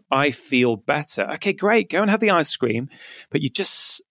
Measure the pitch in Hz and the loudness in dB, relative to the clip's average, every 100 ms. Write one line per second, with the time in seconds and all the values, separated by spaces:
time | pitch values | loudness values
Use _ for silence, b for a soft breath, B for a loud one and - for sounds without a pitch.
0 | - 135 143 120 - 127 123 110 - 151 | -2 0 0 -2 -2 2 2 2 -2 -2
1 | 147 - - - 202 175 202 226 180 - | -2 -4 -4 -4 -4 0 2 2 2 0
2 | 208 208 214 175 151 - 120 113 135 B | 2 2 2 2 2 0 -2 -2 -6 B
3 | B B B - 139 - - - - - | B B B -4 -2 -2 -2 0 0 -2
4 | - | -6